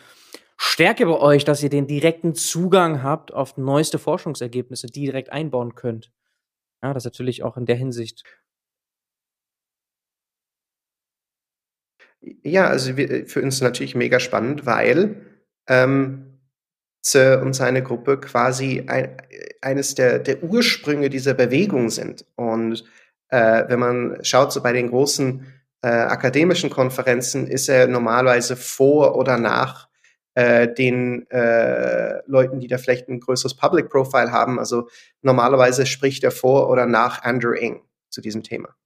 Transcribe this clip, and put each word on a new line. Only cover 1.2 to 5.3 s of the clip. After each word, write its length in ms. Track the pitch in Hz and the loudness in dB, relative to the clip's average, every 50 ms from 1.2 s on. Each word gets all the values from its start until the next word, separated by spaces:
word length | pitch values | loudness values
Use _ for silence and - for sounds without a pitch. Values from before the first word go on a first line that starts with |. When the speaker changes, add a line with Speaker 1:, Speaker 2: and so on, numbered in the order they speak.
| 139 147 147 143 143 | 4 4 4 4 4
Speaker 1:
dass 180 | 156 147 143 147 | 2 0 0 -2
ihr 80 | 139 | -2
den 160 | 143 143 139 | -2 -2 -2
direkten 480 | 139 147 143 147 165 165 165 - 170 147 | -2 -2 0 0 0 0 0 -4 -4 -4
Zugang 680 | - - - - 165 180 180 190 185 175 160 156 131 131 | -4 -6 -6 -4 -4 0 2 4 4 4 2 0 -2 -2
habt 300 | 139 156 151 - - - | -4 -4 -6 -8 -10 -6
auf 240 | 135 135 - - | -6 -6 -6 -6
neueste 420 | 139 131 135 139 147 - - - 147 | -6 -4 0 0 0 0 0 -2 -4
Forschungsergebnisse, 880 | - 151 156 175 - 165 135 - 123 120 120 123 123 - 127 - - | -2 -4 -4 -4 -4 -8 -8 -8 -10 -8 -6 -8 -8 -8 -12 -14 -14
die 140 | 120 - 143 | -14 -10 -8
ihr 120 | 143 135 131 | -8 -6 -6
direkt 200 | 135 135 - | -6 -8 -8